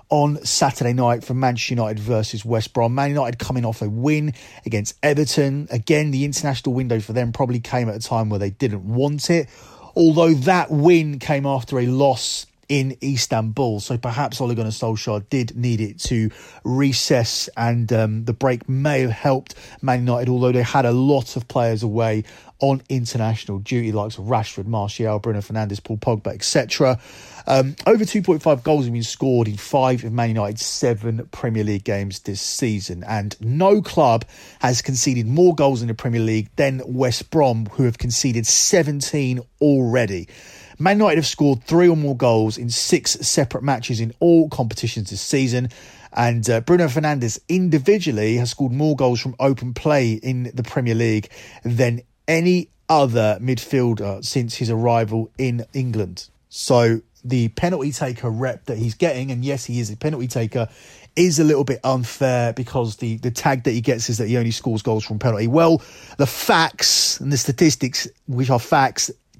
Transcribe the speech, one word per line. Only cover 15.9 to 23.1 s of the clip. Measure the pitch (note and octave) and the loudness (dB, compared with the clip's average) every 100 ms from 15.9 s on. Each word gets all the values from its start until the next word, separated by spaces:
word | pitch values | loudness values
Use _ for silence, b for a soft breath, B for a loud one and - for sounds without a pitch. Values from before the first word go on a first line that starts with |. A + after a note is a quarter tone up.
| - | -6
to | - A#2 G#2+ B B B | -4 0 -2 B B B
recess, | - B2+ C#3 B2 - C3 A2+ - - - | -4 0 0 0 2 2 2 -4 -6 -4
and, | A#2 A#2+ A2+ | 0 0 2
um, | A2+ A2 A2 | 2 2 -2
the | A2+ | -4
break | A#2 C3+ B2 - | 0 0 0 -2
may | C3 D3 C#3 | -2 0 2
have | B2+ | 0
helped | A2+ C#3+ C3+ - - B B | 0 0 0 -2 -16 B B
Man | C3 B2+ | -2 0
United, | B2 A#2+ B2 | 0 0 0
although | B2+ B2+ | 2 2
they | B2 | 2
had | A#2 C#3+ B2 | 2 2 2
a | |
lot | B2 C3+ C#3 A#2+ A#2+ | 4 4 2 0 -8
of | A#2 | -4
players | C#3 A#2 A2 | 0 0 0
away | A2 A2 A2+ A2 B B B - | -2 0 0 -2 B B B -2
on | C3+ C3+ - | 0 0 -2
international | C3 A#2 | -4 -2